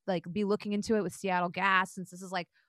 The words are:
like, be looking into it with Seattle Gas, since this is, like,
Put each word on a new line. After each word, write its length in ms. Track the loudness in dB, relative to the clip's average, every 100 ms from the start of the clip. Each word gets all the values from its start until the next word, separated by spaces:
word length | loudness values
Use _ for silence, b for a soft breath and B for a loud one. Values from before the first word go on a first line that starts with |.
| -4
like, 240 | -2 -2
be 120 | -2
looking 300 | 0 0 0
into 220 | -2 2 0
it 60 |
with 120 | 0
Seattle 360 | -4 -2 0 0
Gas, 420 | 0 4 4 2
since 180 | -4 -12
this 100 | -12
is, 100 | -6
like, 160 | -6 -6 _